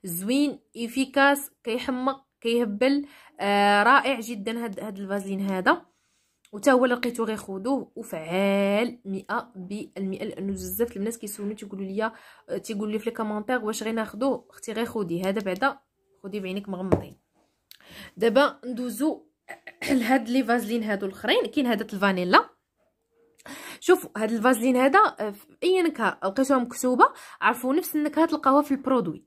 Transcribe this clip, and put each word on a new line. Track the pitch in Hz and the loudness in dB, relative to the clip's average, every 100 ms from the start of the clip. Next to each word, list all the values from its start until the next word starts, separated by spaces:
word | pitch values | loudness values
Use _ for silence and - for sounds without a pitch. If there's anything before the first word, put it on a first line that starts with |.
زوين، | 190 170 196 269 294 196 _ - | -8 -8 0 2 0 -2 _ -10
افيكاس، | 233 254 269 277 277 285 - _ | -6 -4 -2 4 4 4 -2 _
كيحمق، | - 233 262 254 262 262 _ _ | -6 -6 -4 -2 -2 -4 _ _
كيهبل، | 233 233 233 202 262 285 285 - - _ | -2 0 0 2 2 2 -2 -16 -20 _
آه، | 202 202 202 202 | 0 4 6 6
رائع | 214 277 254 254 | 6 6 4 -4
جدًا | 233 233 202 233 | -4 -8 -6 -6
هاد، | 233 190 | -6 -8
هاد | 214 196 | -10 -10
الفازلين | 196 202 196 196 | -6 -6 -4 -4
هذا، | 196 190 196 349 - _ _ _ _ _ _ | -2 0 2 2 -2 _ _ _ _ _ _
وتا | 214 269 | 0 4
هو | 254 254 | 6 6
لقيتو | 240 247 233 | 2 -2 -4
غير | 226 214 | -4 -4
خذوه | - 190 208 269 - - | -8 -6 -2 -2 -2 -12
وفعال | 220 170 160 180 196 196 196 202 233 - 196 | -10 -10 -4 0 2 2 2 2 0 -4 -8
مئة | 190 - 220 - 190 | -8 -4 -6 -6 -14
بالمئة، | 180 208 - - 196 190 202 | -12 -10 -10 -8 -6 -6 -8
لانه | - 196 | -8 -8
بزاف | 190 185 190 233 202 | -6 -8 -4 -4 -4
الناس | 208 226 | -6 -6
كيسولوني | 208 - 202 214 | -12 -8 -8 -8
تيقولوا | 202 196 196 | -12 -10 -8
لي، | 196 220 226 - - - | -4 -4 -6 -20 -20 -10
آه، | 262 | -10
تيقولوا | - 208 214 | -8 -6 -4
لي | 214 | -4
في | 220 | -6
لي | 233 | -6
كومونتير: | 214 208 208 254 214 | -6 -6 -4 -4 -2
"واش | 220 | -6
غير | 220 | -4
ناخذوه؟" | 226 214 208 269 247 _ | -4 -6 -2 -2 -2 _
اختي | - - | -18 -10
غير | 214 233 | -6 -4
خذي | 226 185 170 | -4 -4 -2
هذا | 185 202 | -2 -2
بعدا، | 196 185 269 269 _ _ _ _ | -4 -2 -2 -4 _ _ _ _
خذي | 202 202 | -12 -8
بعينيك | 190 190 196 | -6 -8 -8
مغمضين. | 180 190 - - - _ _ _ _ _ - - - - - | -8 0 0 -2 -18 _ _ _ _ _ -20 -20 -20 -20 -2
دابا | 226 220 285 - 247 | 2 4 2 0 -10
ندوزو | 247 247 208 302 - _ _ _ - | -8 -6 -2 -2 -2 _ _ _ -20
<clears throat> | - - - | -20 -10 0
لهاد | 277 220 262 220 | 2 4 2 2
لي | 247 | -2
فازلين | 226 240 208 233 | 2 0 0 -4
هادو | 214 202 202 | -2 -4 -4
الاخرين. | 190 214 415 302 | -6 0 0 0
كاين | - 247 | 0 0
هذا | 220 | 0
الفانيلا، | 226 196 196 190 180 277 - _ _ _ _ _ _ _ _ _ - 277 - - | -2 0 0 2 4 4 4 _ _ _ _ _ _ _ _ _ -18 -16 -16 -8
شوفوا، | - 359 - 214 | 4 4 4 -4
هاد | 220 | -2
الفازلين | 226 226 233 240 254 | 2 4 4 4 4
هذا، | 269 330 427 - | 6 6 4 2
آه، | 214 | -8
في | 202 _ _ | -8 _ _
اي | 349 370 | 0 2
نكهه | 339 - 208 - | 2 0 -2 0
لقيتوها | 196 196 269 269 | -4 0 2 2
مكتوبه، | 240 - 254 254 554 - - - | 2 -4 0 6 4 4 -20 -2
عرفوا | 208 247 254 | 0 0 0
نفس | 294 320 302 | -2 0 -2
النكهه | 302 302 330 | -2 2 2
تلقاوها | 302 277 277 | 2 4 4
في | 285 | 2
البرودوي | 277 254 254 175 151 | -2 0 0 0 -8